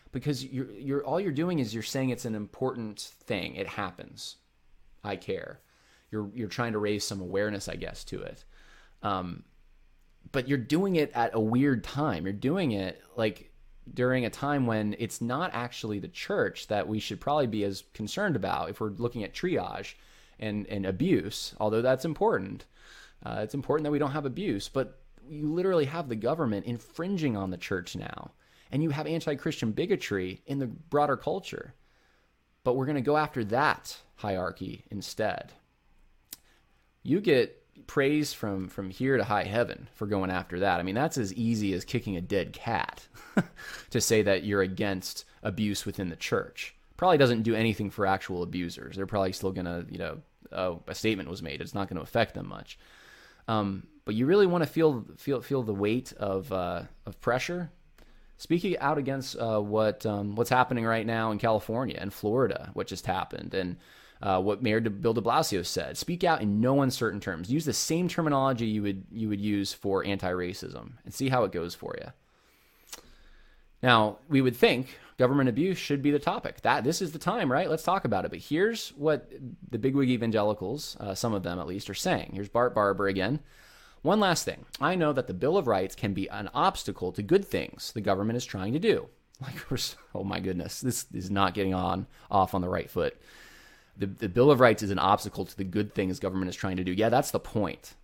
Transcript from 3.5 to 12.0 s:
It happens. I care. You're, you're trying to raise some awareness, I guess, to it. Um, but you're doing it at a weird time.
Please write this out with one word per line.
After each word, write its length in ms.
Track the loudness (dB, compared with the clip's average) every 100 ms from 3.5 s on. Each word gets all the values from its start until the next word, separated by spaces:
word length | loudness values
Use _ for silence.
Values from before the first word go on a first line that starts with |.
| -6
It 120 | -8
happens. 720 | -6 -8 -8 -16 -14 -14 -16 _ _ _ -20 -20 -14
I 120 | -8 -6
care. 460 | -6 -6 -8 -14 _ _ _ _ _
You're, 180 | -6 -6
you're 140 | -6 -6
trying 260 | -2 -2
to 60 | 0
raise 260 | 0 0 -2
some 160 | -6
awareness, 480 | -2 0 0 -2 -6
I 60 | -8
guess, 280 | -8 -10 -10
to 160 | -10
it. 220 | -10 -14 -20 -20 -20 -20 -20 _
Um, 400 | -4 -2 -4 -10 -16 _ -20 -20 _ _ _ _ -8
but 160 | -6 -2
you're 100 | -2
doing 400 | 0 0 2 2
it 140 | 2
at 180 | 2 0
a 60 | 2
weird 440 | 2 4 4 2
time. 420 | -2 -2